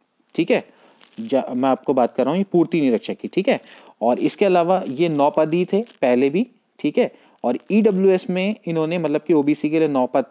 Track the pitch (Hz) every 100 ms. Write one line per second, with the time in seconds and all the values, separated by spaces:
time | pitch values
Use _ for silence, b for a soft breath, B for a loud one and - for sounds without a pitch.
0 | _ _ _ - 170 208 - b b b
1 | b - 113 131 - 123 135 127 - 131
2 | 117 - 127 175 196 175 160 170 135 110
3 | - - - - 214 165 B B B B
4 | 226 247 294 - 202 180 170 185 185 131
5 | 170 147 143 151 156 170 180 202 233 -
6 | 131 123 139 170 254 _ _ _ 147 -
7 | 196 b b b - - - 208 214 190
8 | 190 185 - 185 190 214 170 165 156 180
9 | 156 147 - 156 143 147 151 160 156 135
10 | 123 139 127